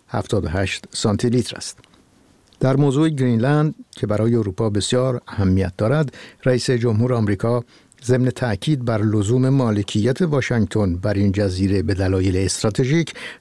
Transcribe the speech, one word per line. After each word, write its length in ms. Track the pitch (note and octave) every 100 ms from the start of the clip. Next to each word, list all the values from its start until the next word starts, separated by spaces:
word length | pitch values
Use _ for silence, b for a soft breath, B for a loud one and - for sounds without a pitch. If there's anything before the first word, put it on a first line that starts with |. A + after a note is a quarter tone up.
| _
هفتاد 380 | A#2 G2+ G#2+ E2
و 40 |
هشت 360 | F2 F#2+ - -
سانتی 380 | - A#2 G2+ B2
لیتر 280 | B2 - -
است. 200 | - - - _ _ _ _ _ _ -
در 160 | C3 C3+
موضوع 340 | C#3+ C3 D#3+
گرینلند 640 | D3 B2+ A2+ B2+ D3 D#3 - -
که 160 | - G#2+
برای 280 | G#2 A2+ A#2+
اروپا 340 | G2+ F2+ A2+
بسیار 520 | G2+ - B2 C3 B2 -
اهمیت 440 | - G2 F#2+ F2+ -
دارد، 360 | G#2+ D3 C#3+ B B B C3
رئیس 240 | B2+ -
جمهور 440 | B2 A#2+ G#2+ B2
آمریکا 500 | B2 G#2 G2+ A2+ A#2+ A#2 b b _ A#2
ضمن 240 | B2+ B2+
تأکید 560 | - B2+ G2+ - D3 A#2+
بر 160 | A2
لزوم 480 | G#2+ G#2+ G2+ B2+ C3
مالکیت 720 | C#3 A#2+ G#2 G2 A2 A2 C3+
واشنگتن 760 | F3+ D3 - A#2+ G2+ A2 G2 F2
بر 180 | G#2
این 180 | G2 G2+
جزیره 500 | F#2+ G2+ F2+ G2 G2
به 120 | F#2
دلایل 440 | F#2+ F#2+ F#2+ F#2 F#2
استراتژیک، 760 | F#2+ - A2 G#2 C3 E3 D#3 B B B